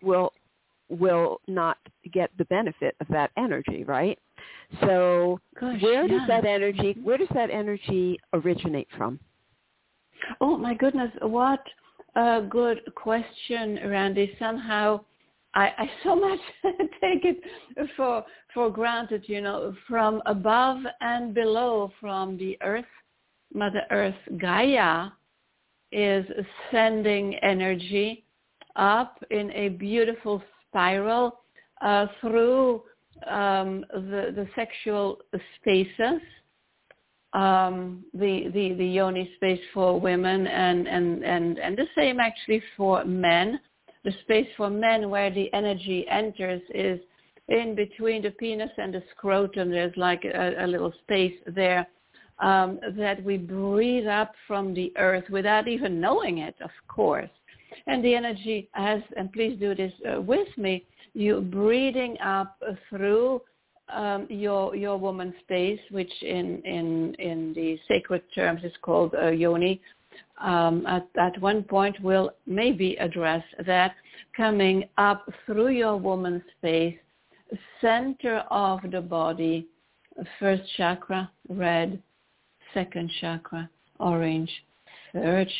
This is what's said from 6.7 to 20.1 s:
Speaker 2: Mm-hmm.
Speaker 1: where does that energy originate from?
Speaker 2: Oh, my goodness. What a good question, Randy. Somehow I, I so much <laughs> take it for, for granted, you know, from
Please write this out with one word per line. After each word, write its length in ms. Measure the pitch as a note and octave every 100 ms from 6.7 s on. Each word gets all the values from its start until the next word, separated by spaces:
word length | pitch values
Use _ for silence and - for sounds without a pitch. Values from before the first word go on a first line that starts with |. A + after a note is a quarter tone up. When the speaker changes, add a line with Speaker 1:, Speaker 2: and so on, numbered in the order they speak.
| G3 G3 G#3
Speaker 2:
Mm-hmm. 80 | A3+
Speaker 1:
where 120 | C4
does 120 | F#4
that 200 | C4+ A#3
energy 720 | G#3+ G#3 G3+ - F#3+ F3+ F3+ -
originate 560 | E3+ E3 F3 F3 D3 - -
from? 220 | G#2+ C3+ - _ _ _ _ _ _ _ _ _ - A#3
Speaker 2:
Oh, 160 | C4+ D#4+
my 160 | A#3+
goodness. 380 | A3+ C4 C4+ A#3+ -
What 420 | A3 A#3 C4 C4+ - - _ _ - -
a 260 | A#3 A3+
good 400 | G3+ A#3 A#3+ A3+ - -
question, 840 | A3+ A3+ A3+ - - A#3 A3 G#3 G3+
Randy. 460 | G3+ G3 G3 G3+ -
Somehow 640 | A3+ A#3 A3+ G#3+ G#3+ G#3 - _ _ _ _
I, 140 | - G3 -
I 120 | C4+ -
so 120 | F#4+ F4+
much 220 | G4 F#4+ -
<laughs> 120 | - G4 F#4 D#4+ -
take 220 | F#4 F4+
it 160 | F4+ F4+ - - - - C#4+ -
for, 300 | C4 A#3+ A3 - _
for 160 | A#3+ A#3
granted, 540 | G#3+ A#3 A#3 A#3 G#3+ G3+
you 120 | G3+
know, 340 | G3+ G3+ G#3 F#3+ -
from 340 | A#3 G#3+